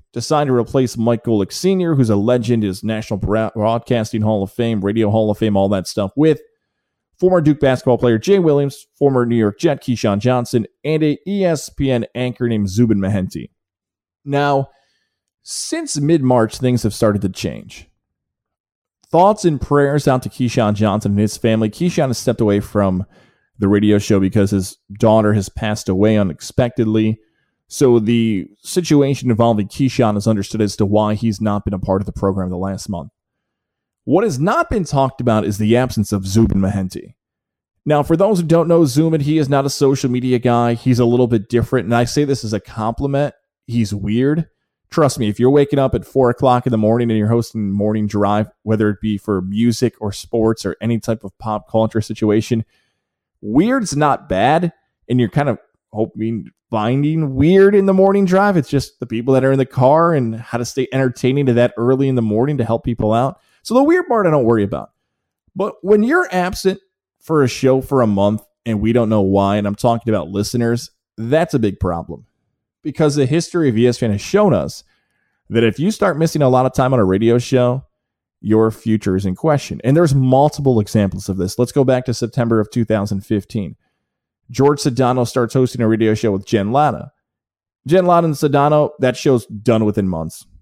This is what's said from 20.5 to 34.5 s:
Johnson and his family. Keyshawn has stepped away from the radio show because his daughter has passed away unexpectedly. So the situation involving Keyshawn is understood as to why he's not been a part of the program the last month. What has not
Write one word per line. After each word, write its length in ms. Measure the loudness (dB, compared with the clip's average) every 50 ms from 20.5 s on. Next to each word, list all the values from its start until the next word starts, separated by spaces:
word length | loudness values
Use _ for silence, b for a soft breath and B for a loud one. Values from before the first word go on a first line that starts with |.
| 0 0 0 0 0
Johnson 380 | 0 0 0 0 0 -2 0 0
and 60 | 0
his 160 | 0 0 -2
family. 340 | -2 -2 0 0 0 0 -2
Keyshawn 380 | -2 -2 -4 -2 0 0 -2
has 100 | -2 -2
stepped 240 | -2 -2 -2 0 2
away 200 | 2 2 2 0
from 440 | -2 -2 -2 0 0 0 0 -2 -4 b b b b b b b b b b
the 100 | -2 0
radio 300 | 2 4 4 4 4 2
show 220 | 2 2 2 2 2
because 320 | 2 2 2 0 0 2
his 260 | 0 -2 -2 -4 -10 _ _ -20 -4
daughter 400 | 0 2 4 4 4 4 2 2
has 160 | 0 -2 -4
passed 400 | -8 -8 -6 -6 -6 -4 -4 -4
away 280 | 0 2 2 2 4
unexpectedly. 1040 | 2 0 -2 -4 -8 -14 -6 -2 -2 -2 -2 -2 -2 -2 0 0 0 0 0 -2 -4 _ _ _ _ _ _ _ _ _
So 320 | _ -2 2 4 4 4 4
the 480 | 2 2 0 0 0 0 -2 -4 -6 -10 _ _
situation 680 | -16 -6 -4 -4 0 2 2 2 2 2 -2 -2 -2 0
involving 380 | 2 2 2 2 2 0 -2
Keyshawn 480 | -4 -4 -2 -2 -2 0 0 0 0 0
is 120 | 0 0
understood 340 | 0 -2 -2 -4 -4 -2 -2
as 140 | -2 -2 0
to 80 | -2 -2
why 300 | 0 2 0 0 0 -2
he's 260 | -2 -2 -4 -4 -2
not 240 | -2 -4 -4 -4 -4
been 80 | -6 -6
a 60 | -6
part 220 | -4 -2 -2 -2
of 40 | -2
the 60 | -6
program 380 | -6 -4 -2 -2 -2 -2 -4 -6
the 80 | -6
last 300 | -6 -6 -6 -8 -8 -10
month. 240 | -10 -10 -10 -10 -14 -18 _ _ _ _ _ _ _ _ _ _ _ _ _ _ _ _ _ _ 0
What 140 | 0 2 2
has 160 | 0 -2 -2
not 320 | -2 0